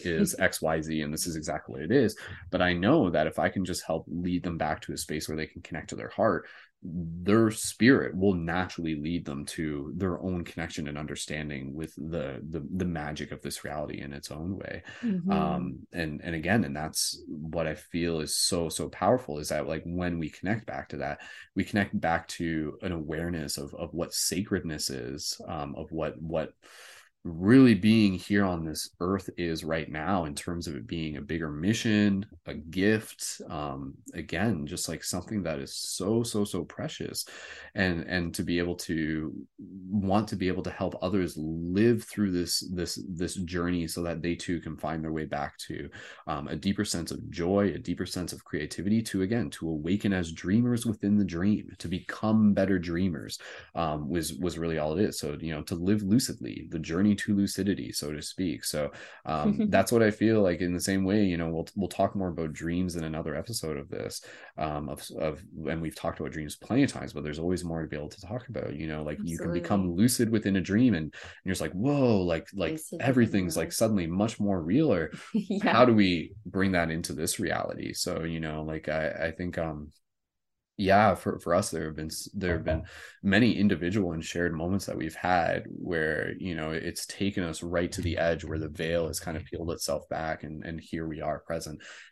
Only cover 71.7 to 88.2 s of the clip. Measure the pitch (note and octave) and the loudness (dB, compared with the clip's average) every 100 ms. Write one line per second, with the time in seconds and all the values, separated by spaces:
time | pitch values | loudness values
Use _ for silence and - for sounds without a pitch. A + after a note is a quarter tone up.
71.7 | F2 C3 C#3+ B2+ G#2 F2+ E2 - G2 F2+ | 0 2 4 6 6 4 0 -2 -2 -2
72.7 | D#3+ - F3 B2+ B2+ A2 G#2+ F2+ E2 E2 | -2 -6 -2 4 6 6 6 2 0 0
73.7 | - A2 G#2 E2 F2+ A2+ - G2+ F#2+ D#2+ | 2 4 4 2 2 2 2 0 2 4
74.7 | A#2+ D#3 G2+ D#2+ - - A3 - G3 F#3+ | 4 6 4 0 -6 -4 -2 0 0 4
75.7 | A#2 B2 A2 F#2+ E2+ - - - F#2+ G2 | 8 8 8 6 4 -2 -10 -6 0 2
76.7 | F2+ E2 E2 E2+ D2 E2 - F2 - - | 4 2 0 -4 -2 -2 0 0 0 -2
77.7 | G1+ - - - E2 E2 E2 D#2+ D#2 D#2 | -4 -6 -4 -4 -2 -2 -2 -4 -4 -4
78.7 | D#2 D2+ D#2 D#2 - D#2+ - F2+ E2+ D#2+ | -4 -2 -2 -2 -2 -4 -2 -4 -2 -4
79.7 | D2+ D2+ - _ _ _ _ _ _ _ | -4 -10 -16 _ _ _ _ _ _ _
80.7 | - F#2+ G2 G#2+ F2+ G#2 - E2+ F2 G2+ | -2 6 8 8 4 0 -2 2 2 2
81.7 | D#2+ D#2+ D#2 D#2 - - G2+ F#2 E2 D#2 | -2 -4 -6 -6 -8 -10 -4 0 0 0
82.7 | D#2+ - - - - G2 G2 A#2 D2+ G2+ | -2 -4 -14 -20 -4 4 6 6 6 4
83.7 | E2+ F2 G#2 F2+ E2 D#2+ E2+ F2 D#2+ F2 | 4 2 2 0 -2 -4 0 0 0 0
84.7 | G2 - - D#2+ - F2+ F2+ E2 - E2+ | 0 -2 -4 -6 -2 2 4 4 0 -4
85.7 | - - E2+ D#2 D#2 - - F#2 D#2+ D#2 | -8 -4 0 0 0 -4 -4 -6 -4 -4
86.7 | D#2+ F2 - - - G2 G2+ E2+ D#2+ F2 | -4 -4 -6 -8 -4 -2 -2 -4 -4 -2
87.7 | F2 F2 - F2+ - | 0 0 0 -2 2